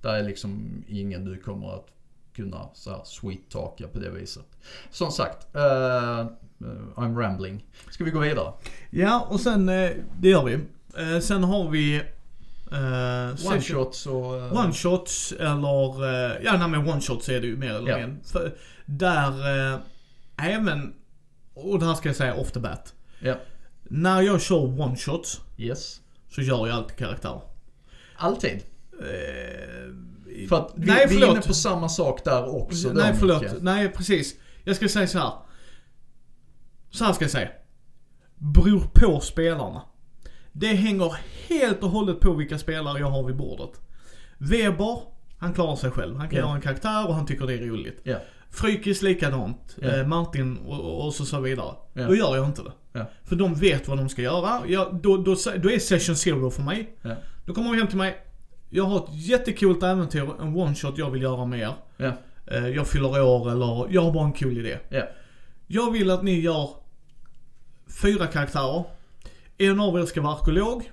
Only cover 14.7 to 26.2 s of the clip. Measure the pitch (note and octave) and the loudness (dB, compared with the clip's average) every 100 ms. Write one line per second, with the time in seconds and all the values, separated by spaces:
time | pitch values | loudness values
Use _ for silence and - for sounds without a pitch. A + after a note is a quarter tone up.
14.7 | D3 F3 F3+ F3+ - - - D#3+ D3 C#3+ | 2 2 0 0 -6 -6 -4 0 0 2
15.7 | C#3 C3+ C3 C3+ B2+ B2 A#2 A#3 G3 E3+ | 2 2 0 -2 0 -2 -2 0 2 2
16.7 | D#3 D3 D3 C#3 A#2 - B2+ A#2+ A#2 C3 | 0 0 0 -2 -4 -2 -4 -2 -4 -6
17.7 | G#2+ A#2+ A2 A#2+ D3 - F3+ E3 - - | -4 -2 -4 -4 -10 -6 -4 -4 -8 -18
18.7 | - - C#3+ F#3 D#3+ C#3 C#3 C#3 C#3 C3+ | -20 -10 0 2 2 0 0 -2 0 0
19.7 | C3 - - - - - - D#3 G#3+ G#3 | -4 -8 -16 -20 -20 -16 -6 -2 0 0
20.7 | D3+ C#3 - - - - - - - D#3 | -2 -6 -12 -20 -20 -20 -20 -20 -12 -2
21.7 | G3 E3 D#3 D3+ C3+ C3 G2+ - C3 A2+ | 0 2 0 -2 0 0 0 -4 -4 -6
22.7 | - - - - - B2+ B2+ - - - | -8 -12 -18 -18 -6 -4 -4 -8 -14 -14
23.7 | - - C#3+ F3 F#3+ F#3+ F#3+ - F3 C3 | -16 -6 0 2 4 4 4 4 2 2
24.7 | C3 C#3+ B2+ - E3+ - - - - A2+ | 0 -2 -2 -4 -4 -6 -10 -12 -10 -8
25.7 | B2+ - - - - | -6 -10 -16 -20 -20